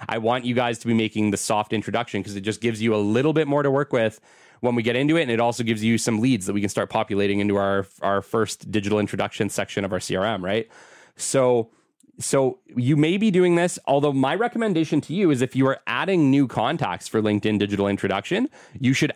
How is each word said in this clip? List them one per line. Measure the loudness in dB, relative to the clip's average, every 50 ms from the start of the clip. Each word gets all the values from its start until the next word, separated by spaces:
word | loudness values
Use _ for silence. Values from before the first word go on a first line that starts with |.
| -8
I | -6 -6 -2
want | 0 0 0 0 -2
you | -2 0
guys | 0 0 0 -2 -4
to | -2
be | 0 0
making | 2 0 0 0 0 0 0
the | 0
soft | -2 -2 -2 0 -2 -2 -2 -4
introduction | -4 -4 -4 -4 -4 -4 -4 -6 -6
'cause | -6 -6 -10
it | -6
just | -6 -6 -6 -2
gives | -4 -4 -2 0
you | 0 0 0
a |
little | 2 2 2 2 2 2 2 0
bit | 0 0
more | 0 0 0 2
to | 2
work | 0 0 0 0
with | 0 0 0 0 -2 -6 _ _ _ _ -20 -20 _ _
when | -2 0 0
we | 0
get | 0 0 0
into | 2 2 2 2
it, | 2 2
and | 0
it | 0 2
also | 0 0 0 -2
gives | -2 -2 -2 0 2
you | 2 2
some | 2 2 0 0 2
leads | 2 2 0 0 -2
that | -4 -2
we | -2
can | -2 -2
start | -2 -4 -4 -2
populating | -2 -2 -2 -2 -2 0 0 0 0 0
into | 0 0 0
our, | 0 0 0 0 -2 -4 -6 _ -4
our | -2 0 0 -2
first | -2 -2 -2 -2 -2 -2 -4 -10 -8 -4
digital | -4 -4 0 0 0
introduction | 0 0 0 -2 -4 -4 -4 -4 -4 -4 -4
section | -2 -4 -6 -4 -4 -6 -4
of | -4
our | -4 -6
C | -4 -4 -2
R | -2 0
M, | -2 -2 -4
right? | -4 -2 -2 -2 -4 -6 -12 -20 -20 -20 -20 -20 -20 _ _
So, | -10 -6 0 2 2 4 4 4 2 0 -2 _ _ _ _ _ _ _ _ _
so | -12 -4 0 2 2 2 2 -2 -6 _ -8 -4
you | -2 0 2 2
may | 2 2 2 2
be | 2 2 2
doing | 4 4 4 4 4
this, | 2 2 0 -2 -4 -2
although | 0 2 2 2 2 2
my | 2 0 0 0
recommendation | 0 -2 -2 -2 -2 -2 0 0 0 0 0 0 -2
to | -2 -2 -2
you | 0 2 2
is | 2 2
if | 0 -2 0
you | 2 2
are | 2 0 -2 -4
adding | -4 -4 -2 -2 0 2 4 4 4
new | 6 4 4
contacts | 2 0 -2 -2 -2 0 -2 -2 -2 -4 -6 -6 -2
for | -2 0
LinkedIn | 2 2 2 2 2 0 2 2
digital | 0 0 0 0 0 0
introduction, | 0 0 0 -2 -2 -2 -2 -2 -2 -2 -2 -4 -6 -12 -20 -20 -8 -2
you | 0 0 2
should | 2 0 -2 -2